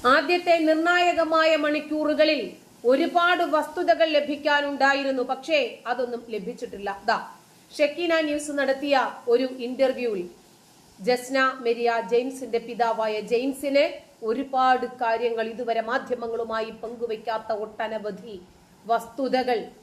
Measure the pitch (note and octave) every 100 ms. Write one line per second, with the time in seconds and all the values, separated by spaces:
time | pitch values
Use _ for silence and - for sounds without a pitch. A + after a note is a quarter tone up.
0 | B3 D4 D#4 F4 F4 E4+ D#4 D#4 E4+ F4+
1 | F4 D#4+ D#4+ D#4+ D#4+ D#4 D4+ D4+ D4 D4+
2 | D4+ D4 D#4 D4 F#3+ - - - A#3 C4+
3 | E4 E4+ F4 F4 E4 D4+ D4+ F4+ F4 D#4
4 | D#4+ D4 D4 C#4+ D4 D4 C#4+ C#4 C4+ C#4
5 | C#4 C4 B3+ B3+ D4 D4+ A#3 - A3+ B3
6 | A#3+ A#3+ A#3+ G#3+ F#3 A#3+ A#3+ G3+ G3+ G3
7 | A#3 G#3 - - - - _ - D4 D4+
8 | F4 E4 D#4 D4 D4 C#4+ C4+ C4+ C#4+ C4+
9 | A3 - - B3 B3+ - A#3+ B3+ C4 B3
10 | A#3+ G3 F3 - - _ _ _ - -
11 | G3 B3 B3 C4+ C4 C4 A#3 A#3 A#3 A#3
12 | G3 A#3+ C4 C4 A#3+ A3+ - A3+ A#3 A3
13 | A3 G#3+ G3+ A#3 C4+ C4+ C#4+ C#4 E4 -
14 | - _ A3 A#3 C4+ C4 B3+ B3+ B3 -
15 | A3+ A3+ A#3+ A3+ A3+ A3+ A#3 A3+ A3 B3+
16 | - A#3+ A#3 A3+ A3+ A3 A3+ A3 A3+ A#3+
17 | A3+ A3 A#3 A3 A3 G#3+ G#3+ - A3 A3
18 | G#3 F#3 A#3 F#3+ - _ _ _ G3+ A#3
19 | A3+ - C4 C4 B3 A3+ E3+ -